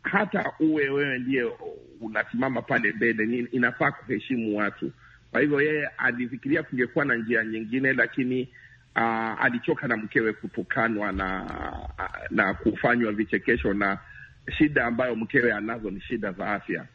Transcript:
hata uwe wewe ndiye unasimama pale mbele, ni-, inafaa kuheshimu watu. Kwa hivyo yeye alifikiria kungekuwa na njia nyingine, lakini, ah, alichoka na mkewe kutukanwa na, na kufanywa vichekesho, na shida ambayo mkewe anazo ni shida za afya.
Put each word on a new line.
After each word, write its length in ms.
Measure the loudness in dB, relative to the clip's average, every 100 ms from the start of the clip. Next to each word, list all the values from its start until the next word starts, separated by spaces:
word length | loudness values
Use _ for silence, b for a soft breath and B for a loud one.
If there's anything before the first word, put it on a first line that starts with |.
hata 500 | 0 0 2 0 -4 2
uwe 280 | 2 4 2
wewe 280 | 2 0 0
ndiye 320 | 0 0 0 -4 -12 -14 -18 -12
unasimama 640 | -4 -4 -2 -2 0 -2
pale 300 | 0 0 0
mbele, 340 | 2 0 2 0
ni-, 220 | 0 -2
inafaa 380 | 0 0 2 -2
kuheshimu 640 | -2 -4 -4 -2 -2 0 0
watu. 340 | -2 -2 -10 -10 B B _
Kwa 100 | 0
hivyo 200 | 2 4
yeye 260 | 2 2 -2
alifikiria 760 | 0 -2 0 -4 -4 0 0
kungekuwa 420 | 0 0 0 2
na 100 | 2 2
njia 280 | 2 0
nyingine, 480 | 2 -4 -2 2 2
lakini, 560 | 4 2 2 0 0 -2 B B B B
ah, 420 | 0 2 0 -2 0
alichoka 500 | 0 0 -2 -4 0
na 80 | -2
mkewe 360 | 0 0 0
kutukanwa 800 | -2 -8 -8 -4 0 0 0 -2
na, 340 | -2 -2 -4 -6 -8 -8 -8 -12 -8 -8 -8 -4
na 240 | 2 2
kufanywa 580 | 2 0 2 2 4 2
vichekesho, 600 | 0 0 0 2 2 2
na 240 | 2 0 0 B B B B -12 2
shida 260 | 2 4 0
ambayo 300 | 0 0 -2
mkewe 360 | 0 4 4
anazo 380 | 2 -2 -6 -6
ni 100 | -8
shida 320 | -6 -4 -4
za 140 | -4 -4
afya. 340 | -4 -4 -6 -6